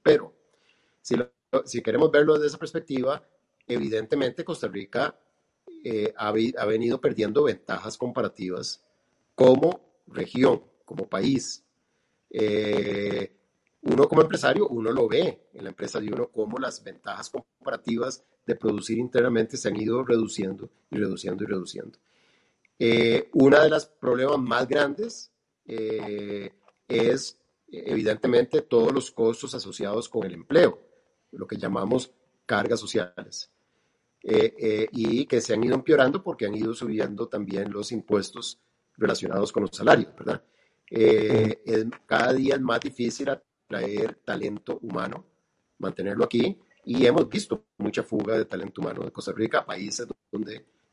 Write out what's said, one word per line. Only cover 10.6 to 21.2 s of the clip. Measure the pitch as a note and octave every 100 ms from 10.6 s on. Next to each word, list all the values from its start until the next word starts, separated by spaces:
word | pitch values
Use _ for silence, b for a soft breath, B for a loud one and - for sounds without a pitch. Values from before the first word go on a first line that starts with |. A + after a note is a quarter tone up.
| - _
como | - F#2 F#2+
país. | G2 G2+ C3+ - - _ _ _ _ _ _ _
Eh, | - G#2+ G#2 G#2+ G#2 G2+ G2+ G2+ G2 - _ _ _ _ _
uno | - B2 C#3
como | D3
empresario, | D#3 - C3+ B2+ G#3
uno | A#2+ A2
lo | C3 A#2
ve | A#2 F#3 - _
en | -
la | -
empresa | - - -
de | G#2
uno | G#2+ A#2+
como | A#2 G#2+ B2
las | C3 -
ventajas | G2+ F#2 - G2+ A2
comparativas | - - _ C3+ A#2 - A#2 B2 C3 _ _
de | - A2+
producir | A2 G#2 - A2+
internamente | B2 B2+ B2 A#2 A2 -
se | -
han | -
ido | A2 A#2+
reduciendo | B2+ A#2 G#2+ - F#2+ G2 - _ _
y | G2+
reduciendo | G2 F#2